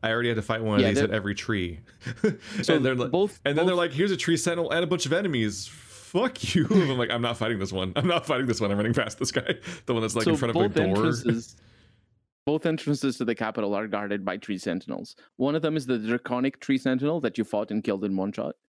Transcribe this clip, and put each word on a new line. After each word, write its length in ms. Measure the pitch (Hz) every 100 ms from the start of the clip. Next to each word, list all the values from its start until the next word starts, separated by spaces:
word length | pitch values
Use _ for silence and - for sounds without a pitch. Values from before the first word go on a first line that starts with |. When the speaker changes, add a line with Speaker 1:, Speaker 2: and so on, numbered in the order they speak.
Speaker 1:
I 100 | 110
already 180 | 113 120
had 60 | 110
to 60 |
fight 220 | 107 113
one 120 | 113 104
of 20 |
Speaker 2:
Yeah, 80 | 117
Speaker 1:
these 80 | 107
Speaker 2:
they're 80 | 113
Speaker 1:
at 60 |
every 240 | 107 98 98
tree." 440 | - 107 87 82 - - - 117
<laughs> 400 | 214 - - 214
Speaker 2:
So 120 | - 160
Speaker 1:
And 100 | 131
they're 100 | 127
like, 160 | 123
Speaker 2:
both, 280 | 165 202 - 143
Speaker 1:
and 100 | 147
then 80 | 180
they're 80 | 180
Speaker 2:
both 40 | 175
Speaker 1:
like, 20 |
"Here's 180 | 139 202
a 60 | 190
tree 200 | - 170
sentinel 340 | - 170 170
and 120 | 165
a 40 | 175
bunch 180 | 180 139
of 80 |
enemies. 540 | 160 202 139 107 98 -
Fuck 880 | - - - - 175 247 247 - 185
you." 100 | 151
<laughs> 40 |
I'm 260 | 214 160 127
like, 140 | 120
"I'm 100 | 120
not 160 | 117 120
fighting 220 | 113 113
this 120 | 95
one. 220 | 95 92 92
I'm 120 | 180
not 180 | 170 -
fighting 220 | 131 131
this 120 | 110
one. 120 | 104
I'm 60 | 101
running 160 | 107 117
past 240 | 107 -
this 120 | 123
guy." 240 | - - - -
<laughs> 160 | - -
The 80 |
one 80 | 120
that's, 140 | 113 120
like, 100 | 110
in 60 |
Speaker 2:
So 40 | 156
Speaker 1:
front 160 | 127 139
of 60 |
a 80 | 196
Speaker 2:
both 60 | 190
Speaker 1:
door. 100 | 190
Speaker 2:
entrances, 680 | 196 165 120 123 113 117 - - - - _ _ _ _ _ -
both 200 | 156 170
entrances 500 | 160 - 147 139 123
to 80 | 117
the 80 |
Capitol 400 | 117 110 110 104
are 140 | 101 107
guarded 360 | 101 104 101
by 140 | 95 92
tree 220 | - 98
sentinels. 560 | 101 87 - - - - - _
One 180 | 131 156
of 80 |
them 120 | 156 156
is 120 | 127
the 100 | 123
draconic 640 | 107 120 - 123 131 -
tree 180 | - 135
sentinel 420 | 135 127 143 165
that 160 | 127 -
you 40 | 107
fought 260 | 104 104
and 120 | 104
killed 200 | 104 98
in 120 | 101 95
one 160 | 98
shot 200 | 104 73 -